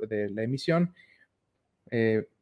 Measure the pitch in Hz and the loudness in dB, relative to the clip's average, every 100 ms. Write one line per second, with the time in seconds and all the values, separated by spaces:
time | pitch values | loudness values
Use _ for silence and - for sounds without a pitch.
0 | 110 107 104 104 117 135 - 165 175 - | -4 -2 -2 -2 -4 -2 0 2 0 -4
1 | _ _ _ _ _ _ _ _ - 120 | _ _ _ _ _ _ _ _ -4 0
2 | 113 110 107 _ | 2 2 -2 _